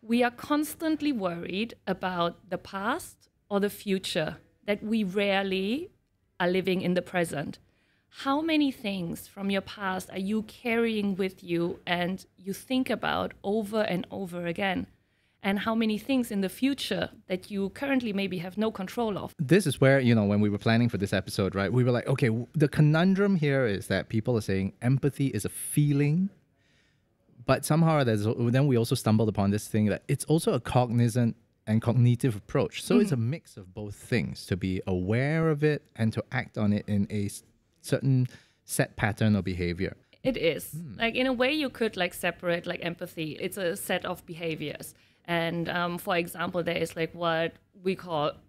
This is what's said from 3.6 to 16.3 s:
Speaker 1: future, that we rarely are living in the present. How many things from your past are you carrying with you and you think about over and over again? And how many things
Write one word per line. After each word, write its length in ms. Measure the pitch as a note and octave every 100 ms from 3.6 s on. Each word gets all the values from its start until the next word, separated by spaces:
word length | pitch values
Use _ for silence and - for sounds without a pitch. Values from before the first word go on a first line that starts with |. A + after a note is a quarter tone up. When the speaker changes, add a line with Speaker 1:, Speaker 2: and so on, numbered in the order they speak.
| G3+
Speaker 1:
future, 640 | G3+ G#3 F#3+ - F3+ D#3 D#3+ _ _ -
that 180 | G3+
we 200 | G#3+ A3+
rarely 880 | G3+ F#3+ G3+ F#3+ G3 F#3+ F#3+ B3+ F4+ _ _ _ _ _
are 100 | F3
living 320 | F#3 F#3 F#3
in 120 | F3
the 80 | F3+
present. 560 | F3 F#3 E3+ D3 - - _ _ _ _ _
How 320 | - C4+ C#4
many 300 | E4 D#4 C#4+
things 560 | B3+ G#3+ G3 E3 - -
from 220 | - G3
your 120 | G3
past 500 | F#3+ - G3 F#3 F3+
are 80 | F#3
you 240 | F#3+ G#3+
carrying 720 | G#3+ - A#3+ A3+ A#3 A3 G3+ F#3
with 280 | F#3+ F#3+
you 360 | F#3 E3+ E3+ - -
and 360 | F3 F3+ F#3 - _
you 160 | F#3
think 380 | F#3+ - C4 C4
about 420 | A3+ - D3 F#3 -
over 380 | G3 G#3+ G3+ A3
and 240 | G#3 G#3 -
over 340 | - F#3+ F3 E3+
again? 400 | E3 G3+ F3 G#2 _ _ _ _ _
And 160 | G3+ G3+
how 160 | G3 A3+
many 220 | A3+ G#3+
things 320 | - C4+ A#3+